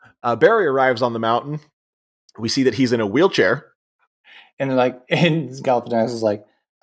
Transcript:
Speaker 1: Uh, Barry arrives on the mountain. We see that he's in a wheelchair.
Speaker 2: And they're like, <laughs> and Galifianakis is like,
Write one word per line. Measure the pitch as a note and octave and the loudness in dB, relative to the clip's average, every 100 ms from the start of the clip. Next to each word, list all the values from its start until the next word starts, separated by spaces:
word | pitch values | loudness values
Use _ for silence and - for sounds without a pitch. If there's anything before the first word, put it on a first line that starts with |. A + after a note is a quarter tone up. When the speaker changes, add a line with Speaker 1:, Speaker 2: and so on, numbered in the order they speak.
| - _ | -20 _
Speaker 1:
Uh, | A#2+ A#2 | -4 2
Barry | E3 A3+ E3 | 2 4 2
arrives | C3+ C3 A#2 | 2 0 0
on | A#2+ | -2
the | A2+ | -2
mountain. | A2+ A#2 C#3 D3+ - _ _ _ _ _ _ - | -2 -2 -4 -10 -14 _ _ _ _ _ _ -8
We | A2+ | -4
see | C#3 | 0
that | B2+ A#2 | 0 2
he's | B2 | 0
in | A#2 | 0
a | G#2 | 0
wheelchair. | A#2 F#3+ - F#2+ C3+ - _ _ _ _ _ _ - - _ | 2 2 2 0 0 -6 _ _ _ _ _ _ -20 -20 _
Speaker 2:
And | C3+ | -2
they're | C3 | 0
like, | B2+ B2 - | 0 -2 -4
<laughs> | |
and | D#3 E3 D#3+ B2+ | 0 2 0 -4
Galifianakis | C3+ C3+ B2 - A#2 A#2 | -6 -2 -2 0 -2 -2
is | A#2 | -2
like, | A2 G#2 - _ _ _ | -2 -2 -8 _ _ _